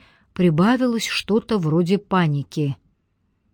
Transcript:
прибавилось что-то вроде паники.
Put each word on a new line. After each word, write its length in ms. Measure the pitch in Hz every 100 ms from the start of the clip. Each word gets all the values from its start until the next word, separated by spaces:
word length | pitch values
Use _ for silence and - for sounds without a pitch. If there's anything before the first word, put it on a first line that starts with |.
| _ _ _
прибавилось 720 | - 180 156 196 254 254 233 -
что-то 520 | - - 214 - 214
вроде 380 | 156 160 170 196
паники. 800 | - 185 165 143 - - 143 135 _ _ _ _ _ _ _